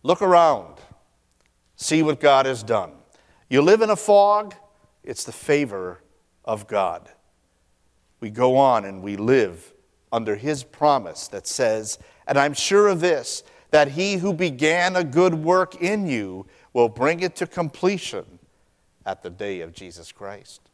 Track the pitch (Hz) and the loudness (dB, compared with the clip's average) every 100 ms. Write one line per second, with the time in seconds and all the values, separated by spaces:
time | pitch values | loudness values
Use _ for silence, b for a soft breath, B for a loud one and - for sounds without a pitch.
0 | 135 180 196 175 165 120 82 - - - | 0 0 4 6 6 2 -6 -20 -20 -20
1 | _ _ _ _ _ _ _ _ - 156 | _ _ _ _ _ _ _ _ -2 0
2 | 156 143 147 135 135 123 107 110 87 - | 0 4 4 6 2 -4 -2 -4 -4 -14
3 | _ b b b b 131 156 220 220 202 | _ b b b b 2 4 4 2 0
4 | - 202 202 208 208 - _ _ _ _ | 4 4 6 2 -2 -18 _ _ _ _
5 | - - - - - 147 135 101 90 90 | -16 -12 -12 -12 -2 0 0 -6 -10 -14
6 | _ _ _ _ - 110 104 - 92 85 | _ _ _ _ -8 -8 -4 -2 -2 -4
7 | - _ _ _ _ _ _ _ _ _ | -16 _ _ _ _ _ _ _ _ _
8 | _ _ 113 107 127 131 135 117 98 95 | _ _ -12 0 2 4 4 2 -2 -12
9 | 98 101 110 135 101 85 - _ _ _ | -10 -4 2 2 2 -4 -20 _ _ _
10 | _ 117 110 104 139 147 123 - 147 139 | _ -6 -4 -6 -4 -6 -10 0 2 2
11 | 92 - - 101 - - 120 110 107 - | -2 -14 -14 -12 -10 -2 0 -2 -6 -14
12 | b b - 139 143 143 - 196 208 180 | b b -2 0 0 -2 0 4 4 2
13 | 180 151 117 - b b b 151 143 143 | 0 0 -4 -12 b b b 2 2 0
14 | 196 190 185 165 180 127 156 170 180 185 | -2 -2 -2 -2 -4 0 0 2 0 -2
15 | 160 139 185 160 156 185 180 - 170 214 | 0 2 2 0 0 0 0 -4 -4 -4
16 | 185 120 98 92 98 b b 123 117 107 | -4 -6 -6 -12 -18 b b 0 0 2
17 | 139 170 180 - 170 - 160 - 185 196 | -2 -2 -6 -6 -8 -6 -8 -2 -2 -2
18 | - 101 - 87 _ _ _ _ _ _ | -8 -12 -14 -20 _ _ _ _ _ _
19 | 98 95 92 90 101 92 82 85 92 85 | -12 -12 -14 -10 -10 -10 -12 -16 -20 -20
20 | 80 - 98 101 - - _ | -20 -18 -18 -18 -20 -20 _